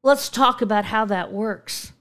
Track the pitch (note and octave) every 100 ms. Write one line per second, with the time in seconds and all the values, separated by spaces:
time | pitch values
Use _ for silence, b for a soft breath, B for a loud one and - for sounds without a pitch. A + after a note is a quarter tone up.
0 | C4+ C#4 - A#3 C4+ B3+ G#3+ G#3 G3+ A3
1 | G#3+ F#3+ E3+ G3 A3 F#3+ - - - _